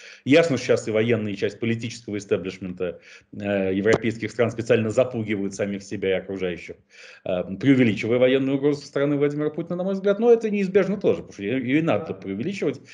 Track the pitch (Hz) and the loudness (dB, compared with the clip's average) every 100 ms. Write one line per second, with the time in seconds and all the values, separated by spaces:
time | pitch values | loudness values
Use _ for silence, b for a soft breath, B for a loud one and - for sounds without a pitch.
0 | B B - 156 165 123 - 113 113 107 | B B 4 4 4 0 2 0 0 0
1 | 117 110 107 101 104 - 113 117 120 - | 2 0 -2 -4 -4 -2 -4 -2 -6 -10
2 | - 101 98 101 92 - 90 90 90 - | -8 -8 -2 -2 -2 -8 -10 -6 -6 -8
3 | B B _ 104 101 101 95 98 107 110 | B B _ -8 -2 0 0 2 2 2
4 | 113 113 107 - 120 117 113 117 110 110 | 0 -4 -4 0 0 0 2 2 2 0
5 | 123 117 104 101 98 98 101 98 - 104 | 0 -2 -4 -2 -4 -4 -4 -6 -8 -4
6 | 95 92 92 98 90 82 - - _ B | 0 0 -2 -4 -4 -6 -12 -18 _ B
7 | B B - 90 90 95 135 127 117 98 | B B -4 -4 -4 0 4 6 4 2
8 | 110 123 127 135 135 139 147 143 - 139 | 0 4 4 4 2 0 0 0 -4 -2
9 | 143 143 143 147 151 165 165 180 185 190 | 0 2 0 0 -4 -4 -6 -4 -4 -2
10 | 196 202 233 226 220 202 185 190 175 196 | 0 2 4 4 4 -2 2 2 2 2
11 | 139 98 - - 98 131 123 147 160 104 | 0 0 -4 -8 -4 -2 0 0 2 0
12 | - 95 95 98 156 202 165 120 B | -2 -8 -8 -6 -6 -4 -4 -4 B